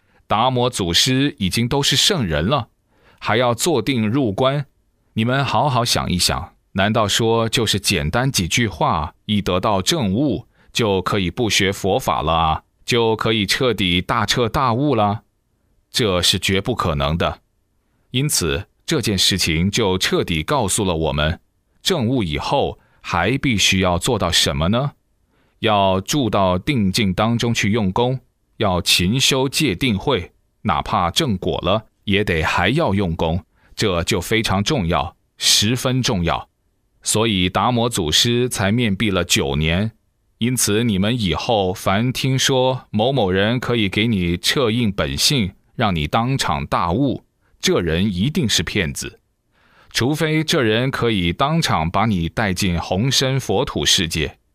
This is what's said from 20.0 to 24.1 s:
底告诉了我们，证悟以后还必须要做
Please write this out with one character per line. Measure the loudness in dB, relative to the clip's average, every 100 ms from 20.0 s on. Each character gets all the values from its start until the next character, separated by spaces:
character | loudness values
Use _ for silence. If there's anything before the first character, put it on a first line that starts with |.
| 0 -2
底 | -2 -2
告 | -2 -2 -2
诉 | -2 -2
了 | 0
我 | -2
们， | 0 -2 -2 _ _ _ _
证 | -4 -2 0
悟 | 0
以 | -2 -4
后 | -2 -2 -2 -6 _ _
还 | -4 -2 0 0
必 | 0 0
须 | 2 2
要 | 2 0
做 | 0